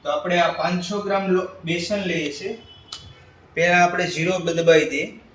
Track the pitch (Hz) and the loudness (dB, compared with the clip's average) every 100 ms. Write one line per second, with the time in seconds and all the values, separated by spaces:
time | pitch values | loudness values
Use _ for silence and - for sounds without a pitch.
0 | 147 147 180 175 165 - 170 180 - 208 | -2 -4 0 2 2 0 -2 -2 -4 -6
1 | 196 196 190 185 - - 160 170 170 202 | -2 -2 2 0 0 -10 -6 -4 -2 -4
2 | 185 165 147 139 190 226 - - - - | -2 -4 -4 -6 -10 -10 -14 -20 -18 -18
3 | - - - _ - - 175 175 175 180 | -18 -20 -20 _ -12 -2 2 4 4 2
4 | 170 156 165 185 165 165 165 160 147 139 | -4 -2 -2 -2 -2 0 6 6 6 -4
5 | - - - | -6 -12 -20